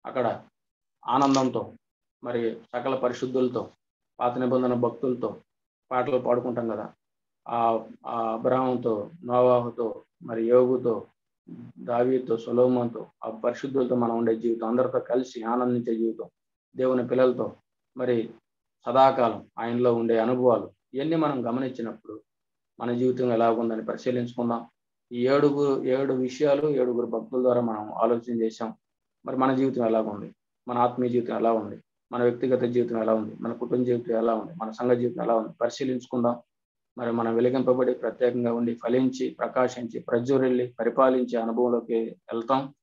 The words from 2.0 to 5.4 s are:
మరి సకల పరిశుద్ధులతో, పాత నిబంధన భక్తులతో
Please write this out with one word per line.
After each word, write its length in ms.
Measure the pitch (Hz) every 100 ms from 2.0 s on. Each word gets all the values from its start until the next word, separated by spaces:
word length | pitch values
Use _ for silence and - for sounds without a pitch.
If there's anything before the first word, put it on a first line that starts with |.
| _ _
మరి 340 | 120 120 113 110 -
సకల 220 | 123 135 127
పరిశుద్ధులతో, 760 | 123 120 131 127 127 127 117 _ _ _ _ -
పాత 180 | 123 123
నిబంధన 360 | 127 127 127
భక్తులతో 640 | 120 120 - 131 120 113 -